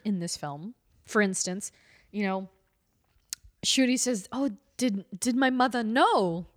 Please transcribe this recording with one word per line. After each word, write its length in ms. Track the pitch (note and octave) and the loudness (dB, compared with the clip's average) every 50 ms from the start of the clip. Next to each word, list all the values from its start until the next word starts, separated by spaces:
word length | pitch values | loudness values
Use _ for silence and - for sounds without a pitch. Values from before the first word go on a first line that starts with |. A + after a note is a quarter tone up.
| - | -4
in 160 | G#3+ G3+ F3+ | -4 -2 -2
this 160 | E3+ F3 - | -4 -6 -8
film, 380 | - - D3 C#3+ D3 E3 A3 B3+ _ _ _ _ _ _ | -8 -8 -10 -10 -10 -12 -14 -16 _ _ _ _ _ _
for 160 | - - A3 | -2 0 2
instance, 520 | G#3 F#3+ F#3+ - - F#3 F3+ G3+ - - - _ _ _ _ _ _ _ | 2 2 0 -2 -4 -4 -6 -6 -8 -12 -16 _ _ _ _ _ _ _
you 100 | - G#3 | -6 -4
know, 260 | G#3 F#3+ F#3+ F#3+ F#3+ F#3+ _ _ _ _ _ _ _ _ _ _ _ _ _ _ _ _ - - - - _ _ - | -2 -2 -2 -4 -6 -10 _ _ _ _ _ _ _ _ _ _ _ _ _ _ _ _ -14 -14 -14 -20 _ _ -2
Shuri 320 | - - C4+ C4 B3 B3+ | 0 4 4 4 4 4
says, 320 | B3 - B3 B3+ G3 F#3 - | 2 0 0 -2 -2 -4 -6
"Oh, 200 | - B3+ C#4 C#4 G3 - _ _ _ | -4 -2 -2 -2 -4 -6 _ _ _
did, 280 | - B3 B3+ G3 G3 - - - F3+ | -2 -2 0 0 -2 -6 -10 -10 -4
did 160 | - B3+ A#3 | -2 0 2
my 140 | B3+ C4+ C4 | 2 2 2
mother 320 | B3+ B3+ B3 C4 B3+ A#3+ | 4 2 2 2 2 -2
know?" 640 | A3+ G#3+ A3+ C4+ E4+ A4 G#4+ B3+ G3 F3 E3 F3 F3 - _ | -2 0 2 4 4 4 4 4 2 2 0 -4 -6 -10 _